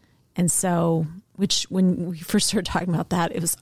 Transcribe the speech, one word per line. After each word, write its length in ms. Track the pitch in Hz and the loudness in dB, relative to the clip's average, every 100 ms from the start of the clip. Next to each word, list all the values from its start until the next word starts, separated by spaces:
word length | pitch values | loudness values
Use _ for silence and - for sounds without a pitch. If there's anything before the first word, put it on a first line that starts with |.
| _ _ _ - | _ _ _ 0
And 140 | 175 | 0
so, 560 | - 190 175 170 165 156 175 - - | 2 2 2 2 2 -2 -8 -16 -4
which 280 | 196 - - | -2 -2 -2
when 400 | 185 185 175 170 | 2 2 2 -4
we 80 | 165 | -8
first 300 | 170 208 - | -2 0 2
started 180 | 196 175 | -2 -2
talking 200 | 170 180 | -2 0
about 180 | 160 - | -2 0
that, 240 | 180 170 | 0 0
it 60 | - | -2
was, 160 | 175 - | -4 -4